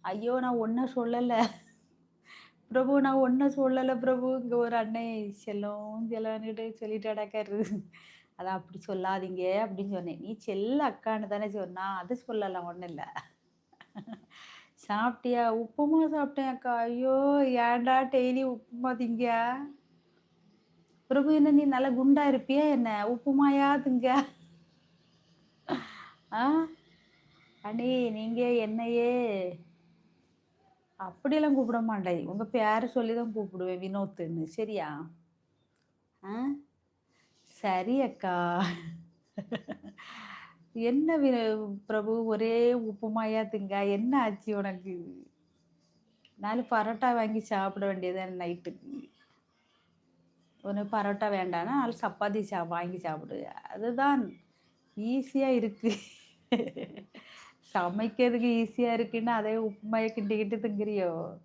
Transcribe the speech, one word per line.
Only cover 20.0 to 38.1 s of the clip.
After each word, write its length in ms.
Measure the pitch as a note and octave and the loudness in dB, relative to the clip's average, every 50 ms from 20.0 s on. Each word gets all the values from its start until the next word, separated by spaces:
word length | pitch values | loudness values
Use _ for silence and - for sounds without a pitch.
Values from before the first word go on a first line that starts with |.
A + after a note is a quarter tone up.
| _ _ _ _ _ _ _ _ _ _ _ _ _ _ _ _ _ _ _ _ _ _ | _ _ _ _ _ _ _ _ _ _ _ _ _ _ _ _ _ _ _ _ _ _
"பிரபு, 200 | C4 C#4+ C4+ D4+ D#4 | 2 2 4 4 6
என்ன 160 | D#4 C#4+ D4+ | 6 8 8
நீ 140 | C#4+ C#4+ D4 | 8 6 6
நல்லா 240 | C#4 C4 B3+ C4+ C#4 | 6 4 4 2 2
குண்டா 340 | B3+ B3 C4 C#4 C#4+ D4 D4 | 2 4 6 6 6 8 6
இருப்பியா 380 | C#4+ C#4 B3+ - - C4+ C#4+ D4+ D4+ | 4 4 2 2 2 2 4 4 4
என்ன? 200 | C#4+ B3 A#3 A3+ G#3+ G#3 G#3 A3 | 4 2 2 0 0 -2 0 -2
உப்புமாயா 580 | B3 A#3+ - C#4+ C4+ C#4 C#4+ C#4 C#4 C#4 C#4 C#4 C#4+ C#4 | -2 -2 0 2 4 6 6 6 6 4 4 4 4 2
திங்க?" 280 | C#4+ C4+ B3+ B3 A#3 B3+ B3+ C#4 C#4 - - _ - - - - _ _ _ _ _ _ _ _ _ _ _ _ _ _ _ _ _ _ _ _ _ - - - - - - - - - - _ _ _ | 2 0 0 2 4 4 4 4 2 0 -8 _ -20 -20 -20 -20 _ _ _ _ _ _ _ _ _ _ _ _ _ _ _ _ _ _ _ _ _ -4 -4 -4 -4 -12 -16 -18 -20 -20 -20 _ _ _
ஆ? 140 | G#3+ A3 B3 C#4 D4+ D#4+ E4 D#4+ D#4+ _ _ _ _ _ _ _ _ _ _ _ _ _ _ _ _ _ - | -2 0 2 4 4 2 2 0 -6 _ _ _ _ _ _ _ _ _ _ _ _ _ _ _ _ _ -10
அண்ணே, 280 | G#3 A3 A#3 A#3+ B3+ B3+ B3+ B3 A#3 | -6 -4 -2 0 2 2 2 2 0
நீங்க 300 | G#3+ G#3+ A3 A3+ A#3 A#3+ B3 B3 A#3+ A#3+ | -2 -4 -4 -2 0 2 2 4 4 2
என்னையே 500 | A3 G#3+ G#3+ A3+ A#3 A#3 A#3 A#3 A#3 A#3+ B3 B3 A#3+ A3+ G3+ F#3+ F#3 F3+ F3 E3 - - _ _ _ _ _ _ _ _ _ _ _ _ _ _ _ _ _ _ _ _ _ _ _ _ _ - | 2 2 -2 -2 -2 0 2 2 2 4 2 2 0 0 0 -2 -2 -4 -6 -10 -18 -20 _ _ _ _ _ _ _ _ _ _ _ _ _ _ _ _ _ _ _ _ _ _ _ _ _ -12
அப்படியெல்லாம் 540 | F#3+ F#3 F3 - - C#4 D4 D#4 D4+ D4+ C#4 | -12 -12 -12 -4 0 2 2 4 4 4 4
கூப்பிட 240 | C4 B3+ A3+ A#3 A#3 | 4 2 2 0 0
மாட்டேன். 400 | A3+ A3+ G#3+ G3+ F3+ F3+ F3 E3+ - | 0 0 -2 -2 0 0 -2 -2 -2
உங்க 180 | E3+ - - A3 | -6 -6 -6 -6
பேரை 420 | G#3+ - A#3+ G#3+ G#3+ G#3+ A3+ B3 A#3+ | -2 0 2 4 4 4 2 0 0
சொல்லி 260 | - B3+ A#3 A3 A3+ | -2 -2 -2 0 -2
தான் 180 | A#3+ A#3+ A3+ | -2 -4 -4
கூப்பிடுவேன், 500 | G#3 A3 G3+ F#3 F#3 F#3 F3+ F#3 F#3 F3+ | -4 -6 -6 -6 -6 -6 -6 -4 -4 -6
வினோத்துன்னு. 640 | F#3 F#3+ F#3+ G3+ G3 G3 G3 - E3+ D#3+ E3+ E3 D#3 D#3 | -6 -6 -4 -4 -4 -4 -6 -8 -6 -6 -4 -6 -6 -6
சரியா? 380 | - - A3 A3 G#3+ F#3+ D#3+ D3+ D3 D3 E3 E3 - _ _ _ _ _ _ _ _ _ _ _ _ _ _ _ _ _ _ _ _ _ | -6 -6 -6 -4 -4 -6 -6 -6 -8 -10 -12 -14 -16 _ _ _ _ _ _ _ _ _ _ _ _ _ _ _ _ _ _ _ _ _
ஆ? 120 | - G3 G#3 A#3 B3+ C#4 C#4+ C#4+ - _ _ _ _ _ _ _ _ _ _ _ _ _ _ _ _ - | -12 -10 -6 -4 -4 -4 -4 -6 -10 _ _ _ _ _ _ _ _ _ _ _ _ _ _ _ _ -20
சரி 440 | - - - G3+ F#3 F#3 F#3 A3 B3+ C#4 | -16 -6 -2 -2 0 0 0 0 2 2
அக்கா. 340 | C4+ A#3 | 0 0